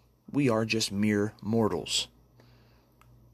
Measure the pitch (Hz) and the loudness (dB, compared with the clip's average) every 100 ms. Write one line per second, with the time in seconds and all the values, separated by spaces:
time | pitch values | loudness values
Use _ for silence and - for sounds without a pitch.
0 | _ _ - 117 135 110 113 110 - 98 | _ _ -6 0 2 2 0 -2 -2 0
1 | 107 104 107 - 101 113 104 85 52 - | 2 2 0 -4 -2 2 2 0 -2 -4
2 | - - _ - - - _ _ _ _ | -4 -10 _ -20 -20 -20 _ _ _ _
3 | - - - | -20 -20 -20